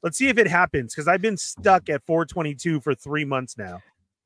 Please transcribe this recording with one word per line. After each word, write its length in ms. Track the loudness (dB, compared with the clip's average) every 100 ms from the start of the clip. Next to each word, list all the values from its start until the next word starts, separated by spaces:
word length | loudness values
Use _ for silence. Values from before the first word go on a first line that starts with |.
Let's 160 | -4 0
see 100 | 0
if 80 | 4
it 100 | 4
happens, 480 | 4 2 0 -4
'cause 140 | -4 0
I've 140 | 2
been 160 | 2 -2
stuck 500 | -8 -2 4 4 4
at 140 | -4
four 220 | 0 -2 0
twenty-two 540 | -4 -6 -4 -2 -2
for 140 | 0
three 300 | -4 -4 -6
months 320 | -2 -4 -4 -12
now. 240 | -12 -14 _ _ _ _